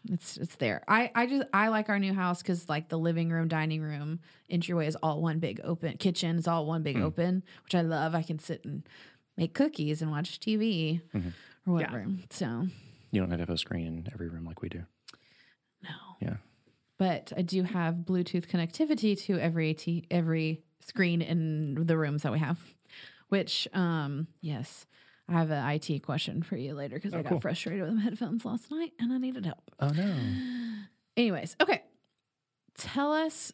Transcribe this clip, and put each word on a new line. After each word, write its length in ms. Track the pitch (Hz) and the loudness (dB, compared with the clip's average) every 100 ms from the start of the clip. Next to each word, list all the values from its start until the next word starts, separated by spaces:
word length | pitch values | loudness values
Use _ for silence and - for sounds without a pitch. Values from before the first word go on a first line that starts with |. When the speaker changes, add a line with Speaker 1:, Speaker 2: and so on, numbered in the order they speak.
| 220 | -4
Speaker 1:
It's, 240 | 180 - | -4 -4
it's 200 | - 170 - | -8 -8 -2
there. 260 | 117 98 - | -2 -2 2
I, 220 | 220 240 | 2 2
I 120 | 233 247 | 0 2
just, 200 | 277 - | 0 2
I 160 | 196 220 | 2 4
like 180 | 214 214 | 2 2
our 100 | 202 | 2
new 160 | 196 | 2
house 300 | 196 180 175 | 2 2 0
'cause, 240 | - 175 - | 0 -2 0
like, 220 | 151 165 | -2 0
the 100 | 165 | 0
living 300 | 165 165 165 | 2 2 2
room, 180 | 165 165 | 2 2
dining 340 | 156 156 156 | 2 0 -2
room, 380 | 156 147 147 165 - - _ | -4 -6 -6 -6 -10 -20 _
entryway 380 | 175 170 170 156 | -2 2 2 2
is 100 | 156 | 0
all 240 | 160 151 | 0 2
one 180 | 165 160 | 0 0
big 220 | 165 98 | -2 -4
open, 320 | - 170 160 | -4 -2 -4
kitchen 420 | - 190 165 170 170 | 0 0 2 0 0
is 80 | 170 | 2
all 180 | 165 | 0
one 180 | 151 165 | 0 0
big 140 | 151 139 | 0 2
Speaker 2:
Mm. 60 | |
Speaker 1:
open, 400 | 156 - 175 185 - - | 0 2 2 2 -2 -20
which 100 | - | 0
I 80 | 180 | 2
love. 340 | 165 160 156 | 2 2 0
I 60 | 165 | 0
can 160 | 165 156 | -2 -6
sit 280 | - 165 | -6 -8
and 180 | - 139 - - - _ _ - | -6 -8 -10 -20 -20 _ _ -2
make 160 | 165 | -2
cookies 480 | - 294 302 151 151 | 4 2 2 -2 0
and 100 | 156 | -2
watch 300 | 147 185 - | -2 -4 -4
T 160 | - 214 | 0 2
V 440 | 226 180 156 165 165 | 2 2 2 0 -2
Speaker 2:
Mm-hmm. 160 | 104 87 85 - - 185 | -4 -4 -8 -18 -6 0
Speaker 1:
or 80 | 170 | 2
Speaker 3:
Yeah. 120 | 156 | 0
Speaker 1:
whatever. 120 | 120 98 190 - | -2 -4 -4 -6
So 360 | - 131 117 180 - - - - | -4 -2 0 -2 -4 -20 -20 -2
Speaker 2:
You 100 | 101 | 0
don't 80 | 90 | 0
have 100 | 85 | 0
to 40 | |
have 60 | 85 | 0
a 80 | 82 | -2
screen 300 | - 85 82 | -2 -4 -4
in 220 | 82 87 | -6 -8
every 160 | - 85 | -8 -8
room 160 | 82 | -6
like 180 | 82 82 | -10 -8
we 60 | 90 | -8
do. 160 | 87 87 _ - - _ - _ _ _ _ | -8 -12 _ -20 -20 _ -20 _ _ _ _
Speaker 1:
No. 60 | 180 147 - - | -14 -14 -16 -8
Speaker 2:
Yeah. 140 | - - _ _ _ _ _ - | -6 -6 _ _ _ _ _ 0
Speaker 1:
But 340 | 190 156 - - | 0 0 -4 -4
I 40 | |
do 200 | 175 185 | 0 0
have 320 | 180 180 165 | 0 2 0
Bluetooth 520 | 170 165 185 175 175 170 | 0 0 0 2 -2 0
connectivity 720 | 180 165 - 311 262 214 202 | 0 0 0 2 4 2 2
to 140 | - 180 | 2 2
every 340 | 165 165 160 | 2 4 2
t-, 320 | 156 - 170 - | 0 0 -2 2
every 500 | 175 160 160 160 160 _ _ | 2 4 2 2 -2 _ _
screen 420 | - - 180 170 | -6 2 4 4
in 640 | - 170 160 156 151 139 165 | 2 2 2 0 0 0 4
the 100 | 160 | 4
rooms 240 | 147 147 | 4 0
that 100 | 143 | 2
we 60 | 117 | 2
have, 200 | 147 170 - _ _ - - - _ | 2 0 -4 _ _ -20 -20 -20 _
which, 380 | 202 - - - | 0 2 -2 0
um, 540 | 190 175 165 143 139 160 _ | 0 2 2 0 -2 -4 _
yes, 460 | 160 131 - - - _ - _ - | -6 -4 -6 -10 -16 _ -20 _ 0
I 60 | |
have 160 | 170 160 | 2 4
an 80 | 147 | 2
I 160 | 131 151 | 2 0
T 200 | - 143 | 0 -4
question 420 | - 147 - - | 0 -2 -2 -4
for 120 | 165 | -2
you 180 | 147 135 | -4 -4
later 220 | 143 143 147 | -6 -6 -6
'cause 140 | 202 | -4
Speaker 2:
Oh, 40 | 170 | -4
Speaker 1:
I 40 | |
got 60 | 156 | 0
Speaker 2:
cool. 100 | 170 | 0
Speaker 1:
frustrated 420 | - 170 - 190 | 0 -2 -4 -4
with 120 | 165 | 0
my 60 | 220 | 0
headphones 440 | 220 220 233 226 | 0 -2 -4 -4
last 240 | 220 226 - | -4 -6 -6
night 220 | 311 330 - | -6 -6 -4
and 120 | 233 | -2
I 60 | 254 | -2
needed 280 | 254 254 | -2 -4
help. 260 | 180 - - - | -6 -6 -16 -2
Speaker 2:
Oh, 100 | 139 | 0
no. 260 | 151 202 151 110 254 254 247 233 214 202 | 2 0 0 0 -2 -2 -4 -6 -8 -12
Speaker 1:
<gasps> 220 | _ _ - | _ _ 0
Anyways, 380 | 240 170 165 - | 2 0 -4 2
okay. 240 | 339 - - _ _ _ _ _ _ _ _ - | 2 2 -2 _ _ _ _ _ _ _ _ -12
Tell 340 | - 262 285 | -6 0 2
us. 400 | 311 320 - - | 4 2 -2 -8